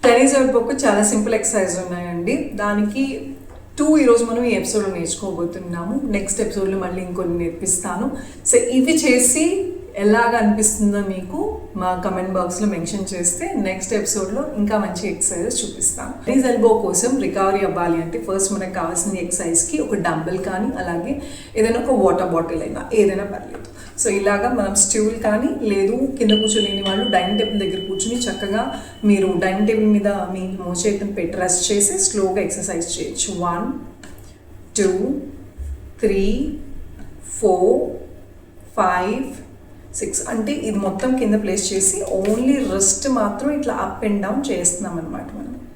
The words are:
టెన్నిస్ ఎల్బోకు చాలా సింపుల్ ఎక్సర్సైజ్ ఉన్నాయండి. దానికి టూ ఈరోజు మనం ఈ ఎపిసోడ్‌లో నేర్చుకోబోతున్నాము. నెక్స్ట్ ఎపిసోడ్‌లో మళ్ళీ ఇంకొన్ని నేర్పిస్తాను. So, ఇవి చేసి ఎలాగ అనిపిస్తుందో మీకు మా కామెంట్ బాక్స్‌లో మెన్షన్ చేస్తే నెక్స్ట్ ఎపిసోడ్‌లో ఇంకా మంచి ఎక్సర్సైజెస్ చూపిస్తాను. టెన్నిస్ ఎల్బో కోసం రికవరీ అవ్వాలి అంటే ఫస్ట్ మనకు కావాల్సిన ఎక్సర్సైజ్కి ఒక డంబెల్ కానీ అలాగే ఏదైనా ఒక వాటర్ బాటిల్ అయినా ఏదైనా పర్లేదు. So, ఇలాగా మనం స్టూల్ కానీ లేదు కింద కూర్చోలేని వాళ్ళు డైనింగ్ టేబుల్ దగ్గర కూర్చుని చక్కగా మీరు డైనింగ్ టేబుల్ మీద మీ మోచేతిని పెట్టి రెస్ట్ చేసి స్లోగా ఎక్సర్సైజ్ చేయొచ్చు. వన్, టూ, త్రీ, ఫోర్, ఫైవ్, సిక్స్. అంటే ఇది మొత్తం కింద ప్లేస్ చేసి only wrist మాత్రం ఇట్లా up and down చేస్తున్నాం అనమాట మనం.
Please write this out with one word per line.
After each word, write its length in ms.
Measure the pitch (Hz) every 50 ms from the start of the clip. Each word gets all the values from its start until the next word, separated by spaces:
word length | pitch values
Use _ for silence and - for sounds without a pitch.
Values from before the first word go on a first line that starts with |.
| -
టెన్నిస్ 320 | 247 233 240 262 269 277
ఎల్బోకు 360 | 269 262 262 - 240 233 -
చాలా 320 | 277 269 - 233 202 202 214
సింపుల్ 300 | 208 240 214 208 226 233
ఎక్సర్సైజ్ 520 | 220 - - - 208 190 180 175 180 185
ఉన్నాయండి. 680 | 180 180 175 175 175 175 170 170 185 254 302 294 - -
దానికి 500 | 202 208 208 208 208 208 208 - 262 269 269 - - - - 269 - - - - - - - - -
టూ 180 | 294 311 311 302
ఈరోజు 260 | 269 240 233 233 233
మనం 200 | 226 233 240 247
ఈ 100 | 240 214
ఎపిసోడ్‌లో 420 | 190 - - - 214 196 190 190
నేర్చుకోబోతున్నాము. 1040 | 175 165 165 - - - 185 170 170 170 170 - 190 180 175 175 170 175 190 247 277 - -
నెక్స్ట్ 300 | 208 202 190 190 - -
ఎపిసోడ్‌లో 360 | 214 208 - 202 190 190 190 190
మళ్ళీ 240 | 190 180 175 185
ఇంకొన్ని 360 | 185 180 175 185 185 170 170 170
నేర్పిస్తాను. 720 | 170 165 165 - 196 190 - - - 196 175 185 233 277 262 - - - - - -
So, 100 | - - 240 - -
ఇవి 260 | 247 262 262 - 330
చేసి 500 | - - 294 247 247 247 - - 302 320 349 381 392 381 359 - - - - - 202
ఎలాగ 380 | 202 208 214 226 233 233 226
అనిపిస్తుందో 640 | 233 214 208 208 208 214 208 - - 214 208 202 202
మీకు 380 | 196 196 190 185 185 180 185 320 403 427 427 370 - - -
మా 260 | 190 185 185 180 180 175
కామెంట్ 240 | 196 185 185 185 190
బాక్స్‌లో 380 | 190 185 180 175 185 - 208 208
మెన్షన్ 460 | 190 170 165 - - 202 190 - 196
చేస్తే 400 | 180 175 170 - - 320 370 392
నెక్స్ట్ 380 | - 202 190 185 190 - - 226
ఎపిసోడ్‌లో 500 | 208 202 - - 214 190 190 208 254 294 302 - 214
ఇంకా 200 | 208 208 214 214
మంచి 300 | 196 180 180 175 - 196
ఎక్సర్సైజెస్ 560 | 170 156 - - 190 175 170 - - - -
చూపిస్తాను. 500 | - - - - - - - - - - - -
టెన్నిస్ 220 | - 254 269 254 247
ఎల్బో 220 | 233 220 214 226 220 202
కోసం 380 | 196 185 180 - 233 254 269 277
రికవరీ 460 | - - - 202 196 196 196 196 196
అవ్వాలి 360 | 175 165 180 175 175 165 165
అంటే 180 | 165 165 - 233
ఫస్ట్ 340 | - - 190 190 190 - 208
మనకు 200 | 185 185 185 185
కావాల్సిన 440 | 190 170 165 175 175 - 208 190 185
ఎక్సర్సైజ్కి 600 | 175 175 - - 185 165 170 170 - - - 302
ఒక 140 | 294 - 220
డంబెల్ 440 | 185 170 180 160 160 160 170 180 190
కానీ 300 | 185 - - 185 214 269 - -
అలాగే 440 | 185 180 170 170 175 240 285 - - - - - - - -
ఏదైనా 240 | 226 214 233 233 240
ఒక 120 | 233 277 254 208 190
వాటర్ 260 | 185 165 175 180 175
బాటిల్ 320 | 170 165 165 160 165 -
అయినా 280 | - - - - - - -
ఏదైనా 300 | 220 202 196 190 190 202
పర్లేదు. 460 | 202 - - - - - - - - - - - - - -
So, 100 | - 233
ఇలాగా 400 | 196 202 202 202 202 202 - 254
మనం 260 | 262 226 202 196 202
స్టూల్ 400 | - - - - 220 214 214 226 - -
కానీ 260 | 220 208 214 247 311 - - - 214
లేదు 260 | 202 196 190 196 233 254 269 269 - -
కింద 140 | 240 214
కూర్చోలేని 500 | 214 214 220 214 208 220 202 202 196 196
వాళ్ళు 300 | 196 190 190 208 240 247
డైనింగ్ 280 | 208 185 180 185 214 208
టేబుల్ 200 | 220 214 214 202
దగ్గర 200 | 190 180 190 190 190 190
కూర్చుని 320 | 190 190 - 220 240 247
చక్కగా 420 | 240 - 185 - 214 190 202 220 247 269 - - - - - - -
మీరు 280 | 208 202 190 190 185 170 170
డైనింగ్ 280 | 185 190 190 202 208 208
టేబుల్ 180 | 220 214 214
మీద 220 | 214 208 202 196 208
మీ 500 | 202 196 180 180 185 190 185 190 190 185
మోచేతిని 520 | 180 175 175 175 - 214 202 - 196 202 -
పెట్టి 240 | - 175 170 - 190
రెస్ట్ 340 | 180 180 185 - - -
చేసి 280 | 208 202 208 254 359 381
స్లోగా 420 | - - - 208 190 190 185 208
ఎక్సర్సైజ్ 460 | 185 165 - - - - 180 165 170 -
చేయొచ్చు. 540 | - - - - - - - - 190 175
వన్, 260 | 170 175 170 175 202 - - - - - - - - - - - - - - - - - - - - - -
టూ, 160 | - 202 185 185 190 220 262 285 285 - - - - - - - - - - - - - - - -
త్రీ, 240 | - 208 196 196 196 214 220 247 285 - - - - - - - - - - - - - - - - - - -
ఫోర్, 380 | - 202 185 175 180 208 - - - - - - - - - - - - - - - - - - - - -
ఫైవ్, 520 | - 196 185 180 180 180 196 220 254 269 247 214 - - - - - - - - - - - -
సిక్స్. 340 | - - - - - - -
అంటే 220 | - 220 214 208
ఇది 280 | 294 - - 220 208 196
మొత్తం 380 | 196 190 190 - 254 262 262 262
కింద 180 | 240 208 208 208 208
ప్లేస్ 300 | 196 185 185 - - 202
చేసి 280 | 190 190 - - - - - -
only 400 | 190 190 208 214 233 254 262 285 277 -
wrist 440 | - 185 196 196 - - - - 277
మాత్రం 400 | 262 233 214 208 220 - 254 285
ఇట్లా 240 | 302 285 - 240 220 202 196
up 240 | 196 - - - 214
and 100 | 202 202 190
down 260 | 196 214 277 277 -
చేస్తున్నాం 460 | 202 175 180 175 - - - 180 170 165
అనమాట 320 | 160 151 - - - 143 -
మనం. 220 | 107 95 - - - - - -